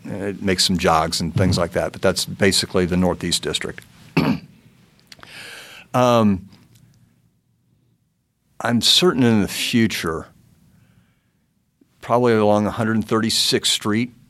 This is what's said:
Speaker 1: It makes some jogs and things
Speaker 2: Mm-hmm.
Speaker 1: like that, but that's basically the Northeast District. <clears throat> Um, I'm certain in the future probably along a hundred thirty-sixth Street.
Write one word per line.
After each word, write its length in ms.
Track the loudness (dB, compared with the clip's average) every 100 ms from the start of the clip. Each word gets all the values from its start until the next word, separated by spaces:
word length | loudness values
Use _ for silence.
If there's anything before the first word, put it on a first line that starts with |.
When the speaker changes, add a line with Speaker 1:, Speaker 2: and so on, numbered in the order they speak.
Speaker 1:
It 380 | -12 -8 -8 -4
makes 240 | -2 0 0
some 120 | 0
jogs 440 | 2 2 0 -4
and 120 | -4
things 220 | 0 0 0
Speaker 2:
Mm-hmm. 60 |
Speaker 1:
like 100 | -2
that, 220 | -4 -6
but 80 | -2
that's 240 | -2 -2 -4
basically 600 | 0 0 0 -2 -2 0
the 120 | 0
Northeast 440 | 0 -2 -4 -4
District. 380 | -4 -6 -8 -12 -20 -20 -8 -2
<clears throat> 60 | -2 -2 -8 _ _ _ _ _ _ -20 -20 -20 -20 -20 -20 -20 -6
Um, 560 | 0 4 4 4 0 -4 -20 _ _ _ _ _ _ _ _ _ _ _ _ _ _ _ _ _ _ _ -8
I'm 200 | -2 0
certain 420 | 2 4 4 4
in 180 | 4 4
the 60 | 2
future 800 | -2 -2 2 2 0 -6 -6 -10 _ _ _ _ _ _ _ _ _ _ _ _ _ _ _ _ _
probably 320 | -2 2 4
along 320 | 4 4 4 2
a 40 |
hundred 320 | -2 -2 -2 0
thirty-sixth 640 | 0 0 -2 0 0 -2
Street. 400 | -2 -2 -2 -2 -8 _